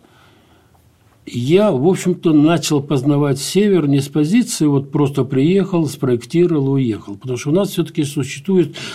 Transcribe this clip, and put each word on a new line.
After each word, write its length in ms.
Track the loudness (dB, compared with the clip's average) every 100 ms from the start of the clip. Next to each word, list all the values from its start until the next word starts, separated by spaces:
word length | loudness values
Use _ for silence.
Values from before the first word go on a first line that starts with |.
| _ _ _ _ _ _ _ _ _ _ _ _ -12 -6
я, 320 | 2 4 4
в 160 | 2 0
общем-то, 460 | 0 -2 0 2
начал 500 | 4 4 2 0 -2
познавать 560 | -2 -2 0 2 0 -2
север 480 | -2 0 2 2 2
не 120 | 0
с 80 | 0
позиции, 580 | -2 2 2 0 0 0
вот 240 | 0 0
просто 340 | -2 0 0
приехал, 600 | -2 0 2 2 0 -2 -2
спроектировал 920 | -2 -2 -2 -2 0 2 2 0 0
и 60 |
уехал. 340 | 0 -4 -8 -14
Потому 220 | -10 -6
что 120 | -2
у 20 |
нас 160 | 0 0
все-таки 340 | -4 -4 -4
существуют 720 | -4 -4 -6 -8 0 0 0 -4 -14